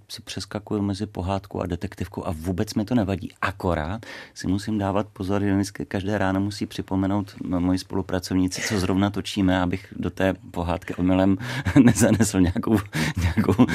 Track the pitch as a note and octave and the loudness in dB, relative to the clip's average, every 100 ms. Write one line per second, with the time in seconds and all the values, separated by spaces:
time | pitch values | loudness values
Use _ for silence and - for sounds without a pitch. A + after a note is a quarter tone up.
0 | - - - G#2 - G#2 - G#2+ G2+ G2 | -10 -16 -12 -10 -8 -10 -4 -2 -2 -2
1 | G#2 G2 F2+ G2 - G2 F#2 E2+ G2 - | -6 -6 -4 -4 -4 -6 -4 -4 -6 -8
2 | F#2 - - D#2+ E2+ F#2 G#2+ A2+ G#2 B2 | -10 -6 -6 -6 -4 -2 -2 -2 0 0
3 | G2 F#2+ - - G2+ - F#2+ D#2+ D#2 A2+ | 2 -2 -6 -6 -6 -2 0 0 -2 -6
4 | - - - - F2 G2 G#2 G#2+ G2 F#2+ | -10 -18 -18 -8 -2 -2 -2 -2 0 0
5 | G#2+ - F#2 G2+ G2+ G2 G2 - - G2+ | -2 -6 -2 0 2 2 0 -6 -6 -4
6 | F#2+ G#2 F#2+ F#2+ G2+ G2+ G#2 - - F#2+ | -2 0 0 0 -2 -4 -8 -8 -4 0
7 | F#2+ G2+ G2 - - F2+ F2+ F#2 - G2 | 0 0 -4 -10 -4 0 2 0 -2 -6
8 | F#2 F#2 - F#2 F#2 - - G#2+ F#2 F#2+ | -2 -4 0 0 0 -2 -2 0 2 2
9 | G2+ G2+ - G#2+ F#2 F#2 F2+ F#2+ - - | 2 0 -4 0 2 4 0 -2 -8 -6
10 | F#2 - F#2+ F2+ - F2+ E2+ F2 - - | -6 0 0 0 -6 -6 -2 -4 -4 -2
11 | F2+ F#2 F#2+ G2 - - - D3 B2 F#2+ | 2 4 4 2 -2 -6 2 6 8 6
12 | A2+ A2 G#2 F#2+ F2 A2 - G#2+ - D#2 | 4 4 4 4 2 2 2 0 0 -2
13 | D#2 E2 E2+ G#2+ G2+ A2 A2 | -2 0 0 2 2 4 4